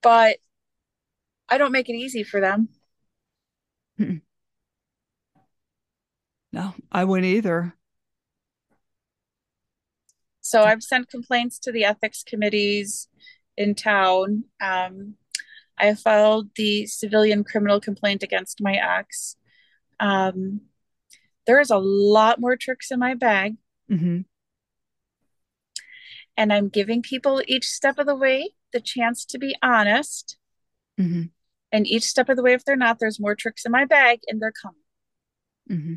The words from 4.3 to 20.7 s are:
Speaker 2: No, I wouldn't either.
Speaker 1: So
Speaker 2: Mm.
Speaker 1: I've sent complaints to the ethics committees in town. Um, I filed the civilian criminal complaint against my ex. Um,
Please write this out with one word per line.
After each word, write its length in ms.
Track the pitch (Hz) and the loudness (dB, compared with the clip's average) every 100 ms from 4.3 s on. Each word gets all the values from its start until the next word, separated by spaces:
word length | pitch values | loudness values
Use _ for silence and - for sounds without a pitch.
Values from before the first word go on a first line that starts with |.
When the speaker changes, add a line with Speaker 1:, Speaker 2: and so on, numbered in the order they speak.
| _ _ _ _ _ _ _ _ _ _ _ _ _ _ _ _ _ _ _ _ _ _ | _ _ _ _ _ _ _ _ _ _ _ _ _ _ _ _ _ _ _ _ _ _
Speaker 2:
No, 220 | - 190 180 - | -10 -10 -12 -8
I 120 | - | -2
wouldn't 220 | 190 185 185 | 0 0 0
either. 480 | 196 214 170 175 - _ _ _ _ _ _ _ _ _ _ _ _ _ _ _ _ _ _ _ _ _ _ _ _ _ _ | 0 0 -2 -4 -10 _ _ _ _ _ _ _ _ _ _ _ _ _ _ _ _ _ _ _ _ _ _ _ _ _ _
Speaker 1:
So 220 | - 226 | 0 4
Speaker 2:
Mm. 40 | 214 | 6
Speaker 1:
I've 160 | 220 | 4
sent 260 | - 262 247 | 0 -4 -4
complaints 500 | 247 240 240 240 - | -14 -4 -4 -4 -8
to 120 | - | -8
the 120 | 233 | -2
ethics 380 | 208 214 214 - | -2 0 -6 -8
committees 840 | - 220 208 208 202 208 202 - - _ - _ _ - | -10 -4 -2 0 0 -2 -4 -12 -14 _ -20 _ _ -4
in 180 | 208 | -4
town. 680 | 202 220 202 190 185 190 208 - _ | -2 0 2 4 2 0 -4 -6 _
Um, 560 | 196 185 185 190 202 208 _ - - - _ - | -6 -4 -6 -10 -18 -20 _ -14 -14 -20 _ 0
I 160 | 208 | 0
filed 560 | 208 220 214 214 220 208 - | 2 2 4 4 2 -2 -4
the 300 | 214 208 214 | -2 -2 -4
civilian 580 | - 214 214 214 208 | -8 0 2 4 2
criminal 360 | 208 220 208 202 | 0 -2 2 2
complaint 420 | 214 196 202 196 | 0 -4 -2 -2
against 380 | 196 190 190 - | -4 -6 -6 -6
my 120 | 202 | -2
ex. 640 | 196 - 185 202 - - - _ _ _ _ _ _ | -2 0 -2 -4 -12 -14 -16 _ _ _ _ _ _
Um, 640 | 208 190 190 190 190 202 _ | 0 0 0 -4 -8 -8 _